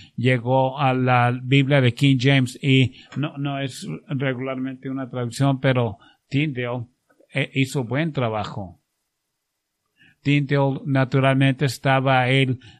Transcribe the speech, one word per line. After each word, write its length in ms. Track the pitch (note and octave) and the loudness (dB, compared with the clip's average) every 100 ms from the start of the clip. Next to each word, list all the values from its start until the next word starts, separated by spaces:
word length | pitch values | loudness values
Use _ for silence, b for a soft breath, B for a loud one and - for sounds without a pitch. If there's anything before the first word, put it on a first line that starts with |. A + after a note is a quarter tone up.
| B - | B -2
llegó 640 | B2 B2+ A#2 C3 C3 C3+ | 0 0 0 0 0 0
a 140 | C3+ | 0
la 440 | B2+ B2+ B2 A#2+ B2+ | 0 2 2 2 0
Biblia 380 | B2+ C#3 C3+ C#3+ | 2 2 4 4
de 140 | B2+ | 2
King 240 | - C#3+ C3+ | 4 2 4
James, 400 | B2+ C#3 B2+ - | 4 2 2 -2
y 340 | C#3+ C3 B2 B B - | 2 4 4 B B -8
no, 220 | D3 C#3 | -8 -6
no 220 | C#3+ C#3 | -6 -6
es 280 | C3+ - - D3+ - | -8 -10 -12 -12 -8
regularmente 800 | C#3 C3+ B2 C3 C3 C3 C3 C3+ | -4 -4 -4 -6 -6 -8 -8 -10
una 200 | C3+ B2+ | -8 -8
traducción, 520 | C3 A#2+ A2+ C#3 C3+ | -6 -6 0 0 2
pero 360 | C3+ B2+ A#2 G2 b b _ | 0 0 -2 -6 b b _
Tyndale, 580 | C3+ D3+ B2 B2 B2 A#2 _ _ _ _ | -4 -2 -4 -6 -6 -10 _ _ _ _
eh, 180 | C3+ C#3+ C3 | -6 -4 -2
hizo 300 | C3+ D3 A2+ | -2 -4 -4
buen 260 | B2+ E3 | -4 -4
trabajo. 680 | C#3+ A#2 G#2+ G2 - F#2 F2 _ _ _ _ _ _ _ _ _ _ _ b b b | -2 -4 -4 -6 -10 -14 -16 _ _ _ _ _ _ _ _ _ _ _ b b b
Tyndale 580 | C#3 C#3+ C#3 C#3+ C#3 C3+ | 0 0 2 0 0 -2
naturalmente 800 | - C3+ C3 C#3 C3+ C3+ C3+ C3 | -2 0 2 2 2 4 2 2
estaba, 640 | C#3 - C#3 C3+ C3 C3 B2 | -2 -2 0 2 2 2 2
él, 320 | C3+ C3+ B2+ B B | 2 0 -2 B B